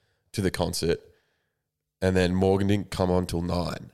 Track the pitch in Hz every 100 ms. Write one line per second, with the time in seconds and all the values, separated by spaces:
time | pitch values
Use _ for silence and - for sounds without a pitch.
0 | _ _ _ - 92 - 85 85 82 80
1 | - _ _ _ _ _ _ _ _ _
2 | 95 92 90 92 95 98 98 101 90 -
3 | 92 90 90 85 87 87 82 - -